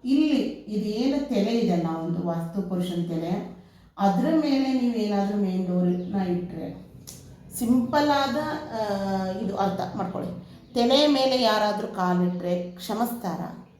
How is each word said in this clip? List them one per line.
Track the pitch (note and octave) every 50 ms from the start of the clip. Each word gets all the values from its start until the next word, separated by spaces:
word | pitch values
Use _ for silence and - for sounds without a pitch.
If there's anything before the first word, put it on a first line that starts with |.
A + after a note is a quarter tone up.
| -
ಇಲ್ಲಿ | B3 C#4 C#4+ D#4 D4+ C#4 A#3+ - - - - - -
ಇದೇನು | G#3 G#3 - G#3 G#3+ A#3 B3+ C#4 C#4+ C#4 - -
ತಲೆ | A#3+ G3 G3 A3
ಇದೆ, | A#3 A#3 G3+ F3+ F3+
ನಾ | E3+ E3 E3 E3
ಒಂದು | D#3+ D#3+ E3+ E3+ - F3
ವಾಸ್ತು | F3 E3+ E3+ E3 - - G3
ಪುರುಷನ | F3+ - F#3 F3 F3 - E3+ F3 E3 E3+
ತಲೆ, | E3 D#3+ E3 F3 F#3+ G#3 - - - - - - _ - - - _ -
ಅದ್ರ | G3+ G3 F#3 F3+ B3 D#4
ಮೇಲೆ | D#4+ D#4 D4+ C#4+ C4+ C4+ C4+ C4
ನೀವೇನಾದ್ರೂ | B3+ B3+ A#3+ A#3+ A3+ G#3+ G#3 G#3 G3+ G3 G3 G3+ G#3 G#3
ಮೇನ್ | G3+ F#3 F#3 F#3 F#3
ಡೋರ್ನ | F3+ F3+ F3+ F3+ F3+ F3+ F3+ - - G#3
ಇಟ್ರೆ | G3 F#3 F3+ F3 F3 F3 - E3+ E3 - - - - - - - - - - - - - - - - - - - -
ಸಿಂಪಲ್ | B3 A3+ B3+ B3+ A#3 - - D4 D4 D4
ಆದ, | C#4+ D4 C4+ C4 A#3 D4+ D4+ D4+ D4+ - - -
ಆ, | A3+ A3+ A3 G#3 G3+ G3 G3 G3 F#3+ F#3+ F#3+ F#3 F#3 G3
ಇದು | A#3 F#3+ G3
ಅರ್ಥ | - G3 F#3+ F3+ - F3+ F3+ -
ಮಾಡ್ಕೊಳ್ಳಿ. | - F#3 F3 - - - - - - - - - - - - -
ತಲೆ | B3 A#3 A#3+ C4+ C#4+ D4+
ಮೇಲೆ | D4+ C#4+ C4 C4 C4 C4 B3+
ಯಾರಾದ್ರೂ | A#3+ A3 G#3+ G#3+ G#3 G#3+ G#3 G#3 G#3+ -
ಕಾಲಿಟ್ರೆ | - F#3+ F3+ F3+ F3+ F3+ F3+ F3+ F3+ F3 F3 F3 F3+ F3+ F3+ -
ಕ್ಷಮಿಸ್ತಾರ? | - - - - G#3 G#3+ A#3+ A#3 - - - F3+ E3+ - F3 - - - - - -